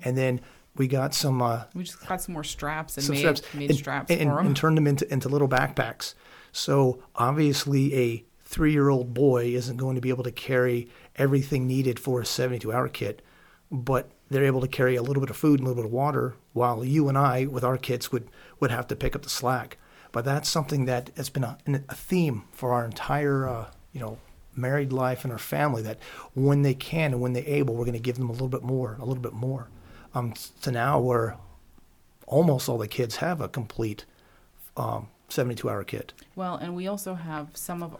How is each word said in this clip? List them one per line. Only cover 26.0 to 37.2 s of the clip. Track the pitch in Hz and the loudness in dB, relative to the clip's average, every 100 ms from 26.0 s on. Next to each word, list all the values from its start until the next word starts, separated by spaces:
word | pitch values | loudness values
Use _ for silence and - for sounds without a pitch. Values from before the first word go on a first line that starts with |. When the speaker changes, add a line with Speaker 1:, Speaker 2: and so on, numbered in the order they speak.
| - - - | -12 -18 -8
Speaker 1:
when | 131 139 143 | 2 4 6
they | 143 | 4
can | 131 - 165 151 | 0 -2 -2 0
and | 123 | 0
when | 123 | 0
they're | 123 147 | -2 0
able, | 143 131 | 0 0
we're | 117 | 0
gonna | 120 117 | -2 -2
give | 123 123 | -2 -2
them | 123 | -4
a | |
little | 117 131 | -2 -4
bit | 127 | -4
more, | 120 131 123 110 | -2 -2 -2 -6
a | |
little | 123 127 | -6 -4
bit | 120 | -6
more. | 110 127 135 120 - - - - | -6 -4 -6 -8 -20 -20 -20 -8
Um, | 127 120 | -6 -4
s-, | - - - | -8 -16 -8
to | - | -4
now | 120 127 143 | 0 2 2
where | 123 120 113 - - - - - - _ _ _ - | 4 2 0 -4 -18 -20 -20 -20 -20 _ _ _ 0
almost | 143 170 131 - | 4 4 4 0
all | 120 | -4
the | 104 | -4
kids | - 120 - | -2 -2 -2
have | 160 170 | -4 -4
a | 98 | -4
complete, | - 113 - 113 104 - _ _ _ _ - - - | -6 -8 -4 -4 -4 -14 _ _ _ _ -20 -16 -6
um, | 113 110 110 _ - | -4 -4 -8 _ -8
seventy-two | - 123 113 - | -2 -2 -2 -4
hour | 107 | -4
kit. | 98 107 - - - | -6 -10 -10 -16 -18
Speaker 2:
Well, | - 185 175 | -8 -8 -6
and | 175 | -8
we | 175 185 | -6 -6
also | 202 190 | -6 -8
have | 185 | -10